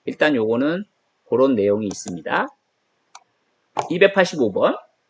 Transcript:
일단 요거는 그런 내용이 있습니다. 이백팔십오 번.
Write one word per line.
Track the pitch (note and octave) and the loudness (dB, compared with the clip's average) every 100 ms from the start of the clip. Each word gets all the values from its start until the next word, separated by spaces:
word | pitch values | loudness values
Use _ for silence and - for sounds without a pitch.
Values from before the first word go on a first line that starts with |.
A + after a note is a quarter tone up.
| - | -8
일단 | C3 D3+ C3+ | 0 0 2
요거는 | A2 A2+ C#3+ F3 G#3 _ _ _ - | 0 0 0 -4 -8 _ _ _ -4
그런 | A#2 C3+ A#2+ | 2 2 2
내용이 | G2+ G#2 G#2+ | 2 0 -2
있습니다. | - - F2 - D#3+ C4+ - _ _ _ _ _ - _ _ _ _ _ - - | -8 -10 -10 -4 -4 -4 -10 _ _ _ _ _ -20 _ _ _ _ _ -8 -4
이백팔십오 | E3+ G3 G3 F3+ E3 A2+ | 2 4 4 0 0 -2
번. | - D#3 - - _ | 2 0 0 -10 _